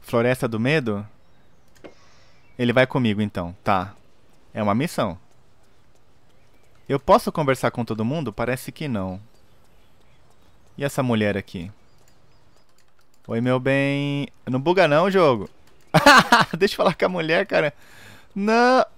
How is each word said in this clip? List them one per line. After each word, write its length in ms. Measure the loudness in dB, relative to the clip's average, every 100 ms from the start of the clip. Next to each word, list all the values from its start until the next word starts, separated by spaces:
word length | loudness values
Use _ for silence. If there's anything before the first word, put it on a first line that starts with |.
| -2
Floresta 400 | 0 0 0 -2
do 140 | -2
Medo? 440 | -2 -2 -2 -6 -8 -18 -20 -20 -20 -20 -20 -20 -20 -20 -20 -20 -20 -20 -20 -4
Ele 160 | 0
vai 140 | 2 2
comigo, 340 | 2 0 0
então. 360 | -2 -4 -10 -8
Tá. 280 | -2 -2 -2 -12 -20 -20 -20 -20 -16
É 80 | -6
uma 100 | -2
missão. 460 | -2 -2 -4 -6 -6 -16 -20 -20 -20 -20 -20 -20 -20 -20 -20 -20 -20 -20 -20 -20 -20 -6
Eu 120 | -4
posso 320 | 2 2 2
conversar 400 | -4 -2 0 -2
com 120 | -4
todo 200 | -6 -4
mundo? 280 | -4 -4 -6
Parece 380 | -6 -6 -6 -8
que 160 | -10 -6
não. 340 | -6 -6 -10 -16 -20 -20 -20 -20 -20 -20 -20 -20 -20 -20 -20 -20 -20 -20 -8
E 60 |
essa 180 | -6 -4
mulher 340 | 0 0 0 -2
aqui? 360 | -6 -12 -12 -16 -20 -20 -20 -20 -20 -20 -20 -20 -20 -20 -20 -20 -20 -20 -8
Oi, 140 | -4
meu 180 | 0 0
bem. 680 | 0 0 0 -2 -4 -4 -6 -12 -6
Não 120 | -4
buga 260 | 0 2 4
não, 240 | 4 2
jogo. 400 | 2 2 2 -4 -14 -20 -20 -2
<laughs> 640 | 2 6 6 6 2 2 0
Deixa 180 | -2
eu 20 | 0
falar 180 | 0
com 120 | 0 -2
a 20 |
mulher, 360 | -2 -2 0
cara. 300 | 0 0 0 -4 -20 -20 -20 -20 -16
Não. 540 | -6 0 2 4 4 2